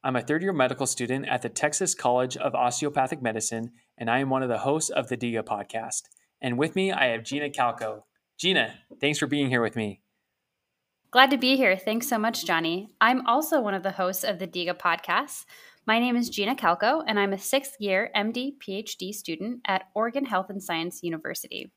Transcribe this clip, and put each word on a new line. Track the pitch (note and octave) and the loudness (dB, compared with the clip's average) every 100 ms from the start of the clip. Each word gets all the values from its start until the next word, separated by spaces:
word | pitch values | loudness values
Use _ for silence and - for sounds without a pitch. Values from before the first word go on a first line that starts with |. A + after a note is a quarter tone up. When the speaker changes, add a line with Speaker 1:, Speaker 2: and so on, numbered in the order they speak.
Speaker 1:
I'm | C3+ | 0
a | B2+ | -2
third-year | A#2+ D#3 F#3+ | 0 0 0
medical | E3+ B2+ C3 C3+ | 2 2 2 -2
student | - A#2+ C3+ - | -2 -2 -2 0
at | B2+ | -2
the | A#2 | -2
Texas | - D3+ - F#3+ | -2 0 0 -2
College | - B2+ B2 B2+ C3 | 0 2 2 2 -2
of | C3 | -2
Osteopathic | B2+ B2 B2 D3 D3 C3 D#3 | 2 0 0 -2 0 0 0
Medicine, | A#2+ A2 - A2+ A#2 _ _ _ | -2 -2 -4 -4 -6 _ _ _
and | A#2 | 0
I | B2 | 0
am | C3+ | 2
one | C3 | 0
of | B2+ | 0
the | A2+ | 0
hosts | B2 D3+ D3+ | 0 0 0
of | - A#2+ | -2 -2
the | A#2 | -4
diga | A#2+ A2+ | -2 -2
podcast. | G#2+ G#2 G2+ A2+ A2 - - _ _ _ | -2 -4 -4 -8 -6 -8 -10 _ _ _
And | C3 A#2+ | -4 0
with | D#3 F#3 | 0 0
me, | F#3+ | 0
I | - C3 | 2 2
have | A2+ | 0
Gina | A2 C#3+ D3 | -4 -4 -4
Calco. | C#3+ B2 A#2 A2 G#2+ _ _ _ - | 0 0 0 -6 -8 _ _ _ -4
Gina, | F3 F3 A2+ - _ - | 2 2 0 -4 _ -2
thanks | C#3+ D3 | 0 0
for | C#3 | 0
being | D3 C#3 | 0 2
here | B2 | 2
with | A2 | 2
me. | A#2 G#2 F#2+ _ _ _ _ _ _ _ _ _ _ _ | 0 -4 -6 _ _ _ _ _ _ _ _ _ _ _
Speaker 2:
Glad | B3 C4 | 6 6
to | C4+ | 6
be | B3+ C4 | 4 4
here. | A#3 F#3+ | 4 2
Thanks | - A3 A#3+ | 0 -2 0
so | A3+ | 0
much, | A3 A#3 - | 0 -2 0
Johnny. | E3 E3 F3 G#3+ _ | 0 0 -4 -6 _
I'm | A3 B3+ B3+ | 4 4 4
also | B3+ D#4 D4+ | 2 4 2
one | G#3+ | 2
of | G3 | -2
the | F#3+ | -4
hosts | F#3+ F#3 F#3 | -2 -2 0
of | - F3+ | -4 -4
the | F#3 | -4
diga | F3+ F3 F3 | -4 -4 0
podcast. | F3 E3+ - F#3 C#4+ - - - - _ | 0 0 2 0 0 -10 -14 -20 -20 _
My | - A3+ | 0 2
name | B3 | 4
is | A#3+ A#3+ | 2 0
Gina | - G3+ | -2 -2
Calco, | C4+ F3+ F3 G#3+ D#4 | 2 2 4 2 2
and | D#4 G#3 | 2 2
I'm | G3+ | 2
a | G3 | -2
sixth-year | - C4+ C4+ - G#3 F#3 A3 | 0 0 -2 -8 0 0 0
M | G#3 G#3 | 0 -2
D | B3 C4 C#4+ | -2 -6 -8
P | - G3 | -8 -8
H | A3+ - | -8 -8
D | F#3 | -8
student | G#3 - D#3+ G#3 B3 - | -8 -8 -6 -6 -6 -2
at | F#3+ - G#3 | -2 -2 -4
Oregon | A3+ B3+ C4+ | -2 -2 -2
Health | F#3+ F#3+ | -2 -2
and | G3 | -8
Science | F#3 E3 E3 - | -4 -4 -4 -6
University. | F3 D#3+ - - - - - | -6 -6 -6 -10 -10 -12 -14